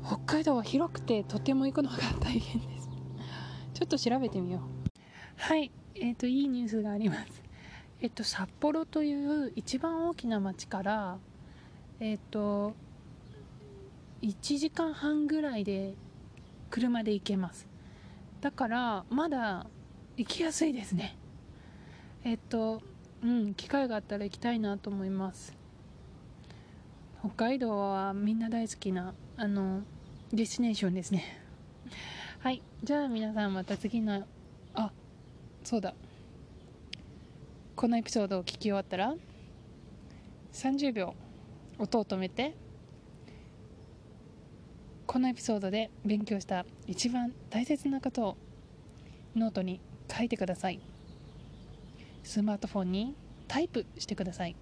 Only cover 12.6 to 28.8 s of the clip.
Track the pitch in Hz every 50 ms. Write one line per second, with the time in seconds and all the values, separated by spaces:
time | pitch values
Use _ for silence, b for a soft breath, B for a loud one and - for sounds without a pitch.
12.6 | 202 208 214 - - - - - - - - - - - - - - - - -
13.6 | - - - - - - - - - - - - - 214 196 - - - 294 277
14.6 | 302 320 - - 330 320 294 - - 302 302 302 294 285 311 311 302 285 247 214
15.6 | 196 202 196 190 196 190 196 - - - - - - - - - - - - -
16.6 | - - - 226 240 247 240 233 220 220 208 196 - - 202 190 185 170 - -
17.6 | - - B B B B B B B B B B B B - - - 285 - -
18.6 | 269 220 226 247 247 233 214 190 175 - 233 277 320 339 285 254 233 214 185 -
19.6 | - - - - - - - - - - - - 233 - - - 339 320 302 -
20.6 | 330 311 254 247 202 - 190 175 208 196 - - - - - - - B B B
21.6 | B B B B B B B B B B B B - 240 226 220 - - - 226
22.6 | 220 220 220 220 - - - - - - - - - 233 240 240 214 208 190 -
23.6 | - - - 277 269 247 220 208 - - 208 202 208 202 - - - 240 240 226
24.6 | 214 202 202 202 - 208 202 196 190 190 196 190 190 190 - - - - - -
25.6 | - - - - - - - - - - - - - - - B B B B B
26.6 | B B B B B B - - - - - - - 196 - - 226 233 269 262
27.6 | 247 226 214 202 202 196 196 190 196 196 196 202 208 208 220 226 226 226 226 233
28.6 | 226 214 - -